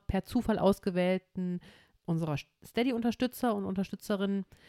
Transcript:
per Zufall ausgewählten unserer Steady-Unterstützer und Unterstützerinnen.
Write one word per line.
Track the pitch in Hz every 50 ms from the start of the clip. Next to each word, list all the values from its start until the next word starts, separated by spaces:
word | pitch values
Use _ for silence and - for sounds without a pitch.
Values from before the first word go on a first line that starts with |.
| - -
per | - 190 -
Zufall | - - 247 220 - 214 -
ausgewählten | - 190 202 - - 196 175 180 180 185 185 185 - _ _ 190 180 180 180 175 - - - - - _ _ _ _
unserer | - 165 160 165 156 147 135 - - _ _ -
Steady-Unterstützer | - - 233 247 269 240 233 233 240 220 - 254 247 - - - 240 214
und | 202 190
Unterstützerinnen. | 190 190 196 190 - - - - - 214 190 202 196 196 196 185 - - - -